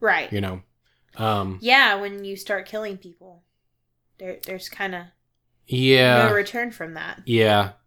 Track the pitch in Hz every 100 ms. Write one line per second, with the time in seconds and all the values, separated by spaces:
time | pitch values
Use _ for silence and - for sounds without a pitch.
0 | 220 170 - 104 95 92 - _ _ _
1 | _ - 110 104 98 92 226 269 240 202
2 | 202 202 196 196 - 196 190 220 214 190
3 | 180 170 185 175 _ _ _ _ _ _
4 | _ - 185 - - 185 - - 190 180
5 | 175 _ _ _ _ _ - 127 131 131
6 | 127 123 117 104 196 240 240 - 165 160
7 | 160 - - 113 110 104 98 -